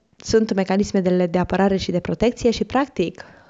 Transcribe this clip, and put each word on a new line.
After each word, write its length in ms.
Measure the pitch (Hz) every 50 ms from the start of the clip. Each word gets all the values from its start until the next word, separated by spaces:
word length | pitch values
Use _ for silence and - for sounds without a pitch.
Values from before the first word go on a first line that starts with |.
| _ _ _
sunt 380 | _ - - - 220 226 220 208
mecanismele 720 | 196 190 - 190 196 208 196 - 196 180 185 180 180 180
de 120 | 175 170 185
apărare 380 | 175 - 185 185 196 202 196
și 140 | 185 - -
de 100 | 175 175
protecție 500 | 175 - 165 - 214 240 240 - - 240
și, 140 | 214 - 214
practic, 600 | 208 - 262 285 269 - - 175 165 - - - - - - - -